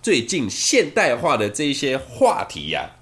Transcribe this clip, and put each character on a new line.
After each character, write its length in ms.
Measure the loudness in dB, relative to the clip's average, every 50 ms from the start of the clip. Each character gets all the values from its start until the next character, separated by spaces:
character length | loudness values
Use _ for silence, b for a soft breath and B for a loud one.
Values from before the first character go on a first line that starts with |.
最 220 | 2 2 2 2 2
近 260 | 0 -2 -2 -2 -2
现 400 | -4 -4 -2 2 2 2 2 2
代 240 | 0 0 2 2 2
化 220 | 0 2 0 2
的 120 | 2 0 -2
这 140 | -2 -2 -2
一 100 | -2 0
些 240 | 0 0 -2 -2
话 460 | -2 -4 -8 0 2 2 4 4 2 -4
题 260 | -8 -10 -12 -8 -6 -4
啊 160 | -4 -6 -8 -12 _